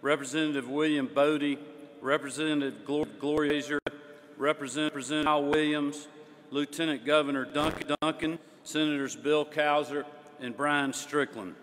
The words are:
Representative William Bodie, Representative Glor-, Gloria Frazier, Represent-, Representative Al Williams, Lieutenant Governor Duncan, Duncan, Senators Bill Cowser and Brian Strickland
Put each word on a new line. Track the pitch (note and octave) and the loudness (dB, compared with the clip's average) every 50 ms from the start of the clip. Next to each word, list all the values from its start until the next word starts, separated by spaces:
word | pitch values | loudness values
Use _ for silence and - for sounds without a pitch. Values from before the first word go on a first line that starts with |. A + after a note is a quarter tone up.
Representative | - C3+ D3+ C#3+ C#3 B2+ C3+ D#3+ D#3 D3+ D3 C#3 B2 B2 | 4 2 2 2 0 -2 0 0 0 2 0 -2 -4 -2
William | C3+ D3 D#3 D#3 D3+ D3 C3 | 0 2 2 2 2 2 0
Bodie, | B2+ - C#3 C#3+ D3+ D#3 D3 C#3+ D3 C#3 C3+ D3 - - - - - - - | 0 4 4 4 4 4 2 0 0 -2 -4 -6 -16 -16 -18 -18 -20 -18 -8
Representative | - C3 C#3+ D3+ C3 C#3 B2 C3+ D#3 D#3 D3+ D3 C#3 C3+ A#2 G#2+ - | 0 0 0 0 0 -4 -4 -2 -2 0 0 0 0 -2 -4 -6 -6
Glor-, | - C#3+ D3 D#3 D3+ - | -4 -2 -2 -2 -4 -6
Gloria | - C#3 C#3+ D3+ D#3+ D3+ C#3+ | -6 -2 0 2 2 2 2
Frazier, | D3+ D3 C3+ C3 D3 C#3+ _ - - - - - - - - - - | 2 0 0 -2 -4 -4 _ -6 -10 -10 -18 -20 -20 -20 -20 -20 -8
Represent-, | - C3 D3 D3+ D3 C#3+ C3 A#2+ D3 D3+ D3+ D3 | -2 0 0 0 0 -4 -6 -2 -2 -2 0 -2
Representative | C#3+ B2+ B2 D3+ D3+ D3+ | -4 -6 -2 -2 2 4
Al | D3+ D3+ D3 C#3+ | 4 4 4 4
Williams, | C#3+ D3 D#3 D3+ D3+ D3+ D3+ C#3+ C#3+ C#3+ - - - - - - - - - - - | 4 2 4 4 2 2 0 0 -2 -4 -6 -12 -16 -18 -20 -20 -20 -20 -20 -18 -6
Lieutenant | - C#3+ D3 C#3 C#3+ D#3+ E3 D#3+ D3 B2+ A2+ | -2 -2 -2 -2 -2 -2 -2 0 -2 -2 2
Governor | C3+ D3+ D3+ D3 C#3 C#3 C3+ B2+ | 4 4 4 4 4 0 -2 -2
Duncan, | - - C#3+ D3+ D#3+ E3 - - - D3 - | -2 0 0 0 0 0 -2 -2 -2 -2 0
Duncan, | - D#3 D3+ - D3+ D#3 E3 E3 - - - - - | 0 -2 0 0 -4 -4 -4 -6 -10 -18 -20 -20 -16
Senators | - - D3+ D#3 D3+ D3 C#3+ C#3 B2+ - | -6 -2 0 0 2 2 0 -2 -4 -6
Bill | - - C#3+ D3+ D3+ D3 | -4 0 2 2 2 2
Cowser | D3 - D#3 D3 D3 D3 D3+ D3 B2+ C#3 D3 - - - - - - - - | 0 0 2 4 4 4 4 2 0 -4 -6 -6 -6 -12 -18 -20 -20 -14 -10
and | B2+ B2 A#2 | -8 -8 -4
Brian | G#2 C#3+ D3 D3 C#3+ C#3 C3+ | -2 0 2 4 4 2 0
Strickland | C3 - - - - D3 C#3 B2+ - A#2 G2 F2+ D#2 - | -2 -4 -8 -2 0 0 0 0 -2 -10 -10 -10 -12 -14